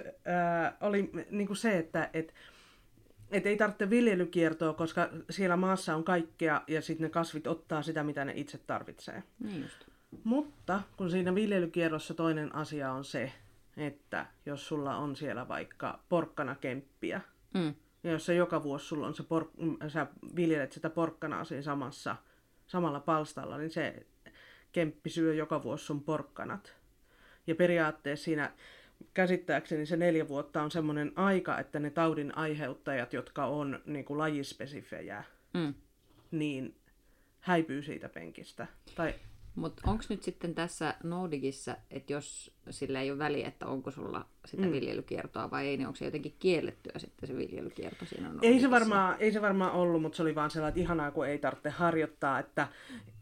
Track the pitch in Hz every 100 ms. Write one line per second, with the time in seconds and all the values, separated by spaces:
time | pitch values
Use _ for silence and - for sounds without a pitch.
0 | - - - 175 170 170 160 - 208 202
1 | 196 165 - 202 196 196 226 180 160 165
2 | - 165 160 - - - - - - -
3 | - - - 196 196 208 208 - 196 240
4 | 233 180 175 175 165 160 160 156 160 180
5 | 165 160 - 180 185 175 185 185 180 156
6 | 165 175 165 - 160 147 - 156 156 160
7 | 160 170 165 151 - 165 - 156 151 156
8 | 147 143 139 - 143 139 - 113 - -
9 | - - - - 214 170 156 - - -
10 | _ - 220 269 294 - - 196 - -
11 | 180 185 180 190 208 196 165 170 165 156
12 | - 160 165 156 151 156 143 151 135 131
13 | 139 139 127 - - - - - 147 -
14 | _ - - - 147 139 - 151 139 120
15 | 147 135 143 110 123 71 - - 123 -
16 | - 170 160 - 135 139 135 131 - _
17 | 87 190 - _ _ 190 156 - _ _
18 | 170 160 180 175 170 160 143 139 - 151
19 | 131 156 139 160 160 - 165 - 151 156
20 | 135 - - 170 170 151 131 - 160 165
21 | 160 - 151 92 156 139 143 143 123 -
22 | 113 113 - _ _ _ - 180 165 143
23 | 165 156 151 135 139 139 160 165 143 -
24 | - _ - - - - _ 170 156 -
25 | 160 170 160 156 151 151 127 151 - 147
26 | 151 147 - - - 196 - - _ _
27 | _ _ - - - 165 175 170 156 -
28 | 143 147 170 151 139 - - - - -
29 | - - 180 175 - 143 - 156 151 165
30 | 175 160 151 139 147 175 151 170 151 147
31 | 147 - 196 185 170 - - 151 147 170
32 | 165 151 143 - 156 151 131 - 147 131
33 | 123 147 - - 127 147 139 123 - 143
34 | - 147 156 147 139 - 135 101 - 80
35 | 87 104 - _ _ 180 147 139 - _
36 | _ - - 160 151 131 131 - _ _
37 | _ _ _ _ 185 170 160 139 147 -
38 | - - 82 - - - - - - -
39 | 160 - - - - 175 160 - 185 220
40 | - 202 - - 170 165 170 - 151 -
41 | 165 175 180 143 135 135 127 - - 139
42 | - 143 - - - - - - 135 131
43 | 135 139 147 139 - - - 135 - -
44 | - - - _ - - 185 139 - 104
45 | - - - - - 139 139 135 135 135
46 | 139 151 156 - 185 160 - - - 160
47 | - - 143 143 - - - - - -
48 | 175 - - - 233 254 269 240 220 196
49 | 185 - 214 208 208 196 185 180 175 165
50 | 156 180 160 151 151 160 151 175 170 165
51 | 143 160 139 147 135 - 147 139 170 160
52 | 156 - 143 135 - - 139 - - 117
53 | 107 -